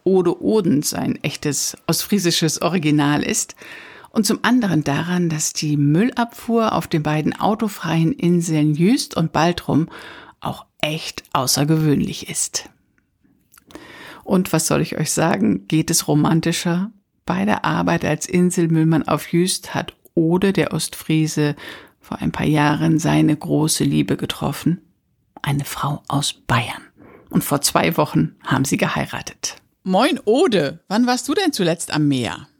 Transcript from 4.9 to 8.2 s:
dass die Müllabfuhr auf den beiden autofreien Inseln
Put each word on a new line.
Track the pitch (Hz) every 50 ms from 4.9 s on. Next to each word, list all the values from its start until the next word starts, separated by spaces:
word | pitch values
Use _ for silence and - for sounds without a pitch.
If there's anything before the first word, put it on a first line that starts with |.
| 139 156 156 180 180 180 175
dass | 165 156 151 - -
die | - - 160 151 147
Müllabfuhr | 147 143 143 151 170 226 262 - - 233 233 - - - - 226 226 220 214 -
auf | 165 -
den | - - 160 151
beiden | 151 151 151 151 - -
autofreien | - - 190 220 214 226 208 - - - 165 160 165 165 160 -
Inseln | -